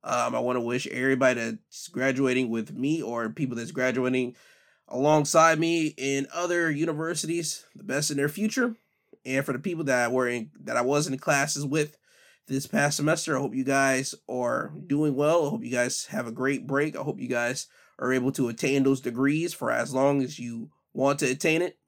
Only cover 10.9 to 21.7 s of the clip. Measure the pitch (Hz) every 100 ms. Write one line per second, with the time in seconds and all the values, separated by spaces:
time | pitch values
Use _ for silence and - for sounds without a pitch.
10.9 | 147 151 135 170 143 147 147 143 151 151
11.9 | _ _ _ - _ - 135 139 - 143
12.9 | 147 147 160 - 135 139 131 131 135 135
13.9 | 131 135 - - 123 120 123 - 151 160
14.9 | 143 151 131 147 170 143 113 120 123 123
15.9 | - - 143 120 113 131 139 - 139 151
16.9 | 156 143 - 123 123 120 131 - _ _
17.9 | - 123 131 123 135 123 107 135 139 135
18.9 | 135 127 117 139 151 170 - 120 117 117
19.9 | 127 139 143 127 151 123 113 113 _ _
20.9 | - 135 143 139 135 170 160 180